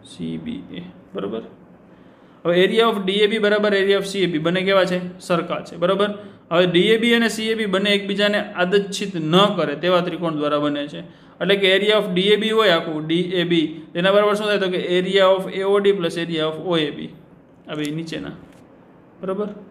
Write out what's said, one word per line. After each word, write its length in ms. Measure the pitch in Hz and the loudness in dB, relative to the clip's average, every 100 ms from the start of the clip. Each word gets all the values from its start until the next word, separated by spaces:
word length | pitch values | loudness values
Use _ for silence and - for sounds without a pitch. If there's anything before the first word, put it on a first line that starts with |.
| - | -20
સી 320 | - 82 80 | -12 -10 -8
બી 260 | 80 - 85 | -10 -12 -12
એ, 80 | 82 - - - 190 | -16 -16 -20 -14 -10
બરોબર? 260 | - 113 - - - - - - - - - - 165 | -8 -8 -12 -20 -20 -20 -20 -20 -20 -20 -20 -8 0
હવે 200 | 175 196 | 2 2
area 160 | 226 | 4
of 240 | 226 202 185 | 2 2 -2
ડી 80 | |
એ 140 | 202 208 | 2 2
બી 100 | 226 | 2
બરાબર 360 | 208 208 208 | 2 2 2
area 220 | 196 196 196 | 2 2 0
of 60 | |
સી 180 | 190 196 | 0 -2
એ 60 | 175 | -2
બી, 120 | 151 | 0
બંને 240 | 160 185 | 0 0
કેવા 240 | 185 196 180 | 2 2 2
છે? 340 | 180 180 - | -2 -6 -14
સરખા 420 | - 170 165 147 | -2 -2 -2 -8
છે, 160 | - 170 | -8 -4
બરોબર? 320 | 175 196 202 208 - - _ | 0 2 0 -2 -14 -20 _
હવે 140 | 165 180 | 2 4
ડી 140 | 170 | 4
એ 180 | 202 220 | 4 4
બી 160 | 233 | 4
અને 160 | 233 233 | 2 2
સી 140 | 220 | -2
એ 120 | 220 220 | -4 -2
બી 100 | 214 | 0
બંને 240 | 190 208 | 0 2
એકબીજાને 500 | 202 196 196 208 208 | 0 0 0 0 0
આદચ્છિત 760 | - 175 180 202 196 - 208 170 | -4 -2 2 2 0 -6 -6 -4
ન 220 | 156 175 202 185 | 2 4 4 2
કરે 200 | 147 143 | -2 -2
તેવા 260 | 175 180 | 0 2
ત્રિકોણ 340 | 175 165 170 151 | 0 -4 -4 -2
દ્વારા 240 | 147 147 | -2 0
બને 280 | 147 147 143 | -2 -4 -8
છે. 120 | - | -12
એટલે 560 | 175 - - - 175 196 | -16 -20 -20 -8 0 2
કે 220 | 190 190 | 4 2
area 120 | 208 | 4
of 240 | 214 202 | 2 2
D 80 | 180 | 0
એ 140 | 190 214 | 2 2
બી 140 | 220 | 2
હોય 200 | 220 214 | 2 4
આખું 380 | 165 165 151 156 | 2 0 -6 -2
ડી 140 | 170 | -2
એ 220 | 180 185 | 0 -2
બી, 380 | 165 175 156 - - | 0 0 0 -6 -10
તેના 180 | 170 185 | -2 2
બરાબર 220 | 202 208 | 4 4
શું 140 | 208 214 | 0 0
થાય? 100 | 202 | 0
તો 120 | 190 | 0
કે 300 | 180 147 180 | -2 0 0
area 220 | 185 196 | 2 4
of 280 | 190 190 185 | 4 4 0
A 120 | 185 | -4
O 180 | 196 202 | 0 2
D 100 | 202 | 4
plus 280 | 196 170 170 | 2 -2 -4
area 220 | 165 165 | -4 -2
of 240 | 156 156 175 | -2 -4 -2
O 120 | 165 | -2
A 140 | 151 | -2
B. 180 | 131 156 - - - _ - - | -6 -14 -16 -20 -20 _ -20 -12
આ 60 | 156 | -8
બે 160 | 147 | -6
નીચેના, 400 | 156 165 156 139 - - - - - - - - - | -6 -8 -10 -10 -14 -20 -20 -20 -20 -20 -20 -20 -12
બરોબર? 260 | 185 202 208 - - | -8 -6 -6 -8 -20